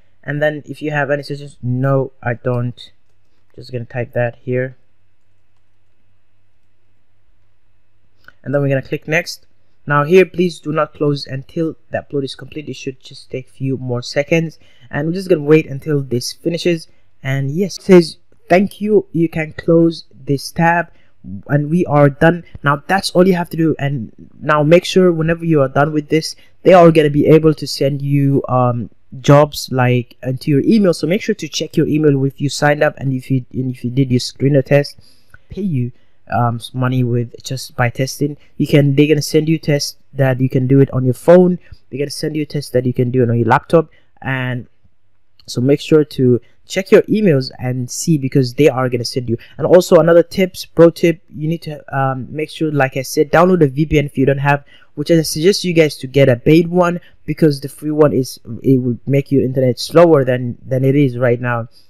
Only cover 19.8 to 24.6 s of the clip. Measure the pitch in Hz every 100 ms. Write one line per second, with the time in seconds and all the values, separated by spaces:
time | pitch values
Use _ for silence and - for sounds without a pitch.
19.8 | 165 165 - 110 131 139 - - 165 170
20.8 | 165 - - - - 95 - 143 147 170
21.8 | 180 147 143 139 165 175 165 - 143 143
22.8 | - 190 - 175 180 175 175 160 160 -
23.8 | 139 143 107 - - - 151 151